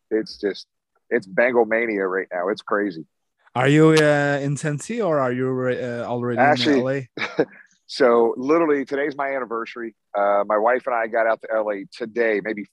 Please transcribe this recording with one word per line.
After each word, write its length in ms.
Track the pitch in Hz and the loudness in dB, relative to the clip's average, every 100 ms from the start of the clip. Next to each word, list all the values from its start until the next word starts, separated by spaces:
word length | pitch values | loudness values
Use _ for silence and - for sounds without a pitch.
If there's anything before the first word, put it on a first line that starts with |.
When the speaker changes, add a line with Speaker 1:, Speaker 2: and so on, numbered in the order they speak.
| _ | _
Speaker 1:
it's 260 | 110 107 - | -6 -6 -6
just, 280 | 101 92 - _ _ _ _ | -6 -6 -12 _ _ _ _
it's 160 | 117 98 | -6 -4
Bengal 400 | 92 120 120 110 | -2 2 2 2
mania 400 | 113 117 101 95 | 0 -2 -2 -2
right 200 | 92 92 | -4 -6
now. 160 | 90 90 | -4 -4
It's 120 | 104 | -4
crazy. 440 | - 104 104 82 76 _ _ _ _ 120 | -4 -2 -2 -6 -14 _ _ _ _ 0
Speaker 2:
Are 120 | 131 | 4
you, 220 | 151 160 | 6 6
uh, 500 | 156 151 147 143 143 | 6 4 4 2 0
in 140 | 139 143 | -2 -4
Cincy 500 | 160 147 - 233 196 | -4 -6 -6 -4 -2
or 140 | 151 | 0
are 120 | 127 | 0
you, 160 | 127 131 | 0 -2
uh, 540 | 127 127 123 123 120 104 | -2 -2 -2 -4 -6 -6
already 340 | 120 120 117 | -4 -2 2
Speaker 1:
Actually, 400 | 135 147 123 139 | 2 4 2 2
Speaker 2:
in 280 | 127 139 127 - | 0 -4 -6 -10
L 80 | - - | -6 -4
A? 60 | 143 - - | -4 -6 -20
Speaker 1:
<laughs> 200 | _ - | _ -14
so 460 | - 131 120 117 110 | 2 4 6 4 0
literally 480 | 131 165 165 143 131 | 0 2 2 0 -2
today's 300 | 139 147 139 | -4 -4 -4
my 200 | 139 135 | -6 -6
anniversary. 600 | 120 113 113 123 117 - _ 101 | -6 -6 -8 -10 -12 -14 _ -2
Uh, 280 | 101 101 101 | 2 2 2
my 100 | 107 | 2
wife 280 | 113 127 123 | 2 2 0
and 100 | 120 | -2
I 120 | 113 | -2
got 180 | 113 113 | 0 0
out 160 | 110 | -2
to 60 | - | -2
L 180 | 110 107 | -2 -2
A 140 | 101 98 | -4 -8
today, 500 | - 117 107 117 104 | -10 -6 0 0 0
maybe 220 | 95 101 101 | -2 -6 -8